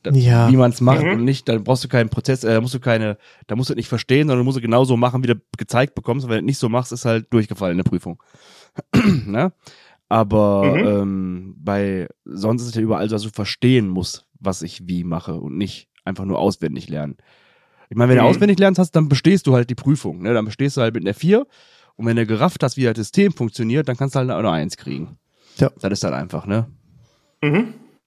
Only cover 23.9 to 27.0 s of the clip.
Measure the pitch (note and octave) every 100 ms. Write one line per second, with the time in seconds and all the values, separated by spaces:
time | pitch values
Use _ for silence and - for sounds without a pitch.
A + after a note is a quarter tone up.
23.9 | A#2+ C3+ C3+ B2+ F#2 G#2+ D#2+ - - -
24.9 | - - - _ _ _ - C3+ _ G2
25.9 | G2 F#2 C2 F2 D#2+ F#2+ G#2+ A2+ - _
26.9 | _